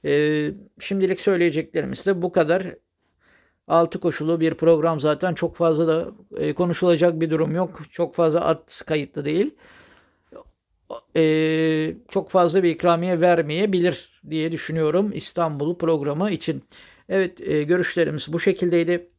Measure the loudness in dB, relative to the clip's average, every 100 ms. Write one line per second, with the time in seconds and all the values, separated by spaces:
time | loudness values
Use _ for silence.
0 | 0 0 2 0 -4 -8 -18 _ -6 -2
1 | 0 0 0 2 2 0 -4 -6 -6 -4
2 | -2 0 0 0 2 0 -2 -14 _ _
3 | _ _ _ _ _ _ 0 2 2 0
4 | -4 -2 -2 0 0 2 4 4 2 0
5 | 0 0 -2 -2 -4 0 2 2 2 2
6 | -2 -10 -14 -4 -4 0 -2 2 2 4
7 | 4 2 -2 0 0 -2 -4 -8 -18 -6
8 | -4 0 2 2 0 -2 _ -20 -6 -4
9 | -4 -8 -4 -2 -2 -4 -20 -20 -20 _
10 | _ _ _ -20 -20 _ _ _ _ -18
11 | _ 0 2 2 2 0 0 0 -4 -8
12 | -6 -6 0 2 2 2 0 2 2 2
13 | 0 2 4 4 0 -2 0 2 0 -2
14 | -12 _ -8 -4 -4 -6 -6 -2 2 2
15 | 0 -4 -8 -4 -4 -2 -4 -2 0 0
16 | 0 -2 -2 -2 -4 -6 _ -20 -20 -20
17 | -4 -2 -2 -4 -2 -2 2 0 0 0
18 | 0 -2 -6 -2 0 0 0 2 2 -2
19 | -6